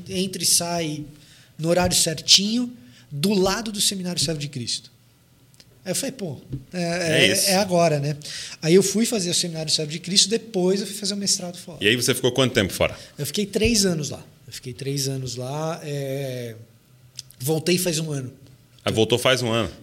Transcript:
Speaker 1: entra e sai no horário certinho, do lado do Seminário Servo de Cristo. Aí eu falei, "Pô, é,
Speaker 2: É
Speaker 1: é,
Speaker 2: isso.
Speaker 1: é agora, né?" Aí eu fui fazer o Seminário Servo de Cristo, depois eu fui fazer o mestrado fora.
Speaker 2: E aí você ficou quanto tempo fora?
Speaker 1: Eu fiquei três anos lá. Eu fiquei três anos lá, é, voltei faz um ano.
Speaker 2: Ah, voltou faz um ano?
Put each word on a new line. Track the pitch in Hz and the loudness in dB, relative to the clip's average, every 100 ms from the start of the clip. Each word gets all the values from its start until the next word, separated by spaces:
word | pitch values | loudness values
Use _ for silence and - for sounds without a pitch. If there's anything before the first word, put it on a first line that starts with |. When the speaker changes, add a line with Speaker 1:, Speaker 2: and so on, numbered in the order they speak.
| 180 | -6
Speaker 1:
entra | 190 190 185 | -4 -2 -2
e | - | 2
sai | - 170 170 160 151 147 - - - - - | 2 2 -2 -2 -4 -10 -16 -20 -20 -20 -4
no | 160 | 2
horário | 175 180 - | 2 4 2
certinho, | 165 151 - - 202 240 247 - - - - | 0 -2 4 4 4 0 -2 -8 -20 -20 -12
do | 143 185 | -2 2
lado | 202 190 208 226 | 4 4 2 -2
do | 208 | -2
Seminário | - 196 180 170 | -2 -2 -4 -2
Servo | 160 156 | -2 -2
de | 143 | -6
Cristo. | 127 113 - - _ _ _ _ _ _ - - _ | -6 -6 -6 -8 _ _ _ _ _ _ -20 -20 _
Aí | 185 | -6
eu | - | -4
falei, | 269 | -4
"Pô, | 269 180 123 - 131 - | -6 -8 -8 -10 -12 -8
é, | 180 | -4
Speaker 2:
É | 170 175 165 151 110 | -2 -2 2 4 4
Speaker 1:
é, | |
Speaker 2:
isso. | 143 196 | 4 2
Speaker 1:
é | 185 | 2
agora, | 202 175 170 147 | 4 4 4 2
né?" | 143 147 - - - - | -2 -4 -10 -12 -12 -4
Aí | 160 185 | 4 6
eu | |
fui | 185 208 233 | 6 2 0
fazer | 226 175 | 0 0
o | |
Seminário | 151 175 160 156 | -2 -2 -4 -2
Servo | - 151 | -2 -2
de | 170 | -6
Cristo, | 175 202 196 | 0 4 4
depois | 220 220 185 180 196 | 2 -2 0 2 2
eu | 220 | -2
fui | - | -6
fazer | 196 | -6
o | 202 | -4
mestrado | 196 - 175 - | -2 -2 -4 -12
fora. | - - | -16 0
Speaker 2:
E | 101 | 2
aí | 123 | 4
você | 127 | 2
ficou | 123 127 | 2 2
quanto | 127 127 | 4 4
tempo | 113 92 | 4 2
fora? | - 80 - - - | 2 0 -2 -14 -8
Speaker 1:
Eu | 139 | -6
fiquei | 208 202 | -4 -2
três | 208 220 220 190 | 0 2 4 2
anos | 160 135 | 0 -4
lá. | 107 - - - | -10 -14 -20 -18
Eu | |
fiquei | - 127 | -14 -14
três | - 135 139 135 | -8 -6 -4 -4
anos | 135 131 120 | -4 -8 -8
lá, | 127 151 160 165 | -8 -6 -6 -6
é, | 156 143 135 139 135 123 120 110 - _ _ _ - - - - | -8 -6 -6 -6 -6 -8 -10 -14 -20 _ _ _ -18 -18 -18 -8
voltei | 131 160 175 180 | -2 0 2 2
faz | 180 156 | 2 -2
um | 160 | -4
ano. | 139 123 - - - _ _ | -6 -8 -14 -20 -20 _ _
Speaker 2:
Ah, | - | 0
voltou | 98 110 120 | 2 4 4
faz | 131 127 | 4 2
um | 120 | 2
ano? | 117 95 - | 0 -2 -6